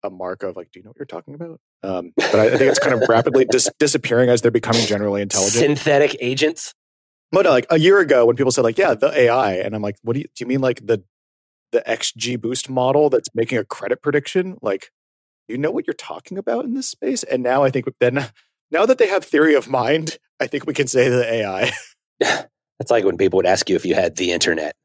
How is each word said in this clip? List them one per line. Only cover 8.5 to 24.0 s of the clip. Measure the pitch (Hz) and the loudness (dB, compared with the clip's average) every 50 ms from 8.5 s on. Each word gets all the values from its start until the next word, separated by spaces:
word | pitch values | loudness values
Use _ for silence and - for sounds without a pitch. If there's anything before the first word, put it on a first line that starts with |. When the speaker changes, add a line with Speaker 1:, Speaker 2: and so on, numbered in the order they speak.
Speaker 1:
said, | - - 123 | 2 2 2
like, | 113 117 - | 0 2 2
"Yeah, | 190 170 113 | 2 0 2
the | 110 - 143 - - | 2 0 0 2 4
A | 127 117 | 4 4
I," | 117 127 131 101 95 | 4 2 0 0 -2
and | 90 95 104 107 | -2 -4 -6 -6
I'm | 107 | -6
like, | 104 104 104 _ | -6 -6 -8 _
"What | _ 117 117 | _ -6 -6
do | 139 | -6
you, | - | -6
do | - _ - - | -10 _ -14 -6
you | 120 | -4
mean, | 131 135 | -2 0
like, | 135 131 120 - 110 | 0 0 -2 -2 -2
the, | 104 117 104 _ _ _ _ _ _ _ _ _ _ _ _ _ _ | -2 -2 -2 _ _ _ _ _ _ _ _ _ _ _ _ _ _
the | - 120 - - | -2 -2 0 0
X | 113 - - - | -6 -4 -4 -8
G | - 117 113 120 127 | -8 -6 -8 -6 -6
Boost | 117 110 113 127 - - - | -6 -6 -6 -6 -6 -6 -4
model | 131 127 127 127 139 147 151 147 | -4 -2 0 2 2 2 2 2
that's | 131 117 - - _ | 2 0 -2 -2 _
making | - 117 - 127 117 | -6 -4 -2 -2 -4
a | 98 | -4
credit | _ - - - 101 123 - | _ -10 -12 -6 -6 -6 -4
prediction?" | _ 147 143 147 139 - - 185 180 190 185 - | _ -2 -2 -2 -4 -2 -4 -4 -4 -4 -8 -8
Like, | - 107 98 98 - - _ _ _ _ _ _ _ _ _ _ _ _ | -4 -4 -4 -4 -8 -16 _ _ _ _ _ _ _ _ _ _ _ _
you | 110 127 | -8 -4
know | 143 156 | -4 -4
what | 208 285 311 - | -4 -4 -6 -6
you're | 143 | -10
talking | - - - 80 82 _ - 185 190 | -10 -12 -16 -16 -16 _ -14 -12 -10
about | 208 - 233 240 277 | -6 -6 -6 -4 -4
in | 262 233 | -6 -6
this | 269 262 - | -6 -8 -10
space? | - _ - - 269 240 - | -10 _ -6 -4 -4 -4 -4
And | - - 127 | -4 -4 -4
now | 123 123 127 135 143 | -2 0 0 2 2
I | 131 | 0
think | - 107 98 - - _ | 0 -2 -6 -6 -2 _
then, | 123 123 123 143 135 120 _ _ _ _ _ _ _ _ | 0 0 0 -2 -6 -8 _ _ _ _ _ _ _ _
now | 147 160 202 | -2 0 2
that | 233 262 - | 2 4 2
they | 240 196 | 2 2
have | 190 190 - | 2 -2 -2
theory | - - 147 156 160 151 | 0 2 2 4 4 4
of | 135 117 - | 2 2 0
mind, | 135 127 120 120 147 160 156 151 - - _ _ _ _ | -4 -2 0 0 0 -2 -2 -6 -12 -12 _ _ _ _
I | 131 123 | -8 -6
think | - 143 - - | -6 -4 -2 -2
we | 147 | 0
can | - 143 127 | 0 -2 0
say | - 127 123 131 | 2 2 2 4
the | 123 123 120 | 2 0 0
A | 113 113 113 107 | 0 -2 -2 -2
I. | 101 95 95 117 131 - - - - _ _ _ _ _ _ | -4 -2 -2 -4 -4 -4 -8 -14 -18 _ _ _ _ _ _
<laughs> | |
Speaker 2:
That's | - - - - - _ _ _ _ _ _ _ - - | -2 -2 -2 -4 -6 _ _ _ _ _ _ _ -4 0
like | 120 117 98 | 0 2 2
when | 98 90 85 | 0 0 2
people | 98 92 - 95 | 0 2 2 2
would | 90 | 2
ask | 87 92 92 - - | 2 2 0 0 -2
you | 92 85 | -2 -2
if | - | 0
you | 90 82 | 0 0
had | - | 0